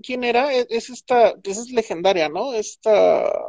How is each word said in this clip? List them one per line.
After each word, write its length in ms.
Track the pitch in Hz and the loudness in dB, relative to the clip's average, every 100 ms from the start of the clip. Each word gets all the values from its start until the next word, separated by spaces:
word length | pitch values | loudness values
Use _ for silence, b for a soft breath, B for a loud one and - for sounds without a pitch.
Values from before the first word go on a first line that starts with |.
quién 220 | - 254 | -10 -6
era? 280 | 240 240 285 | -2 0 0
Es, 140 | 254 240 | 0 -2
es 220 | 226 240 | -4 -8
esta, 400 | 247 - 247 220 - | -12 0 4 4 2
esa 180 | 196 196 | -8 -10
es 80 | 240 | -6
legendaria, 580 | 247 220 170 185 190 151 | -4 -4 0 0 2 0
¿no? 240 | 165 262 | -2 -6
Esta, 800 | 226 208 - 220 202 180 156 - - | -6 -8 -4 2 4 4 4 0 -4